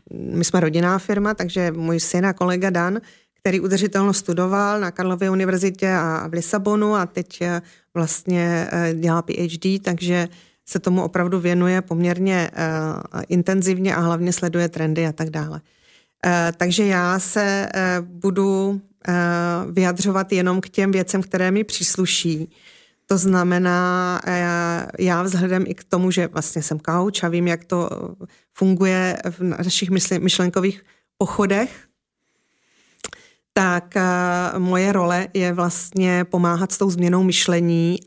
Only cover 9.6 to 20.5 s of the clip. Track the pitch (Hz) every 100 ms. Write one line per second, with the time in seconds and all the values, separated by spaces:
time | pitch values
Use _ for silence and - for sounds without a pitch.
9.6 | 190 196 190 170 175 175 170 - - _
10.6 | - 185 180 185 180 180 175 185 175 175
11.6 | 180 185 180 170 175 175 190 185 165 -
12.6 | 165 160 156 - - - - 180 175 190
13.6 | 185 185 190 165 170 170 175 175 175 175
14.6 | 170 170 156 156 160 156 160 156 151 156
15.6 | - _ _ _ _ - 180 175 170 165
16.6 | 180 180 202 185 175 185 185 214 202 196
17.6 | 196 190 185 180 175 175 196 190 196 190
18.6 | 196 202 - _ - 175 175 175 175 175
19.6 | 185 175 185 180 202 190 190 185 180